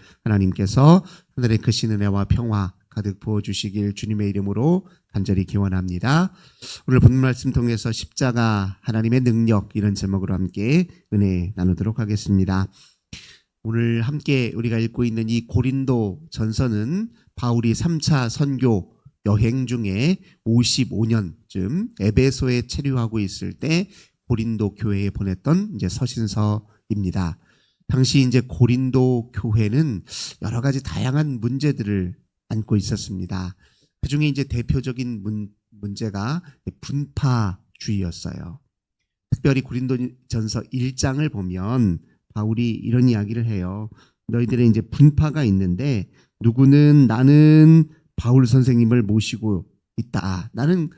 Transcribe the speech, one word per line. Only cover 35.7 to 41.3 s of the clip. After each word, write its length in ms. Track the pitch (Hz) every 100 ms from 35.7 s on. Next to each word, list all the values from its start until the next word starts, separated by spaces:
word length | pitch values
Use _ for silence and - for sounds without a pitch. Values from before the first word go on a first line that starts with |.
| 107 104 101 110 98 107 165 160 _ - -
분파주의였어요. 1800 | - 139 143 - 139 123 104 90 _ _ - 101 92 - 82 73 85 - _ _ _ _ _ _ _
특별히 320 | - 147 131
고린도전서 1000 | 131 123 127 127 127 - _ 113 110 110 -
일 260 | 127 127 131
장을 300 | 143 131
보면 680 | 156